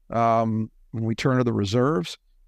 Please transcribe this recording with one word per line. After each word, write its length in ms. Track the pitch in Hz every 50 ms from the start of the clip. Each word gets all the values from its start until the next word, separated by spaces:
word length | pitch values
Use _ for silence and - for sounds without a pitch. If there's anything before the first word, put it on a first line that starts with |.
| _ -
um, 640 | - 117 117 117 113 117 113 113 110 110 110 117 _ _ - -
when 120 | - 113 113
we 100 | 113 113
turn 240 | - - 139 127
to 60 | 127 123
the 100 | 120 110
reserves, 640 | 104 101 92 107 123 123 143 160 180 165 - - - _ _ _ _ _